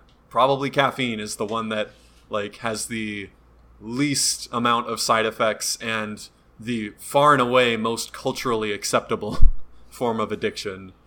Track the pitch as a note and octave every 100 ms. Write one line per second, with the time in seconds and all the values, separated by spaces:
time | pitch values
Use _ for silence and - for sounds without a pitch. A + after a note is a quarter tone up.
0 | - _ _ A#2 C3 C3+ C#3 C#3+ C3+ -
1 | B2 G#2+ G#2+ - G#2 A2+ A2 G#2+ G#2 -
2 | _ _ - G#2+ G#2 - A#2 G#2+ - A2+
3 | G#2+ G#2 F#2+ _ _ _ _ - G#2+ B2
4 | D3 C3+ - - - A#2+ A#2+ A#2 A#2 A2+
5 | - A2+ A2 G#2+ A2+ G#2 - - A#2 A2
6 | G#2+ G#2 - _ _ - A2 A#2 G#2 -
7 | - C#3+ D3 C#3 A#2+ B2+ A#2+ A2+ A2+ A2+
8 | - - C3 - C3 A2 G#2+ G2+ - A#2+
9 | - A2 G#2 E2+ - - - - - -
10 | A#2+ A2+ G#2+ G2+ G#2 - G2+ F#2+ F#2+ -